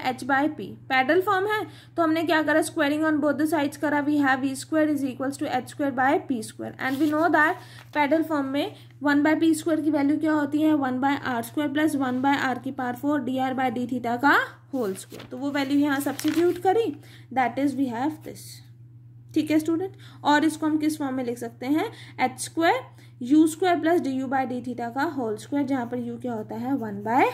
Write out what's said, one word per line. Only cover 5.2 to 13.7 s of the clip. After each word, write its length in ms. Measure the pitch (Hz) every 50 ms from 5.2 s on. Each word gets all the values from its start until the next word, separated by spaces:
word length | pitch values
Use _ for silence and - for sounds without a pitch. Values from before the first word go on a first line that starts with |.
| 269 262 277 - 302
to 80 | - - 254
H 160 | 240 - -
square 180 | - 294 277 269
by 260 | 269 254 269 294 370 - -
P 120 | 277 226 214
square, 320 | - - - 220 220 226 -
and 200 | - 233 277 269
we 120 | 311 302
know 180 | 302 302 320 359 302
that 200 | 320 302 320 381 370 - - - - - - -
पैरेलल 280 | 302 294 277 302 330 311 320
फॉर्म 180 | 320 285 277 269 269
में 220 | 285 320 415 - - - - - - 262
one 200 | 285 285 285 294
by 80 | 302 311 302 311
P 120 | 330 320 311
square 220 | - 339 311 311 285
की 60 | 320
वैल्यू 280 | 294 294 302 277 302 302
क्या 140 | 311 311 311
होती 300 | 302 285 277 294 294 311
है? 120 | 311 311 294
one 220 | 277 254 254 254 254
by 100 | 277 285 - - 262 254
R 60 | 233 233 233
square 220 | - 302 294 294 269
plus 240 | 294 302 320 302 269 277
one 160 | 254 247 254 254
by 120 | 277 285 - - 262
R 100 | 247 247 -
की 120 | 269 269
power 200 | - 262 247 247 254 -
four 160 | 285 294 294 247 233
D 100 | 254 262 262 262
R 40 | 254 247
by 100 | 262 262